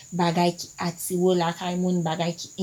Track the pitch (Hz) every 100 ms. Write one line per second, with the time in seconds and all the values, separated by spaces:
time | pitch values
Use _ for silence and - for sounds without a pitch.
0 | - 175 175 170 175 175 - - 175 165
1 | - 180 180 180 170 170 180 180 180 180
2 | 170 160 170 170 - -